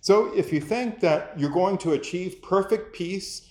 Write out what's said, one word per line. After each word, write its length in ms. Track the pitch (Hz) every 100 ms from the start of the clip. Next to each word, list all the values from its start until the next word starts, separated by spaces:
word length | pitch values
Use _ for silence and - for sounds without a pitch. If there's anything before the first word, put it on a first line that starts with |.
So 340 | - 202 214
if 180 | - -
you 80 | 151
think 400 | 147 226 247 220
that 380 | 175 151 - 160
you're 120 | 143
going 280 | 156 185 190
to 140 | 170
achieve 500 | 147 - 175 185 -
perfect 520 | - 190 196 220 -
peace 520 | - 170 190 - - -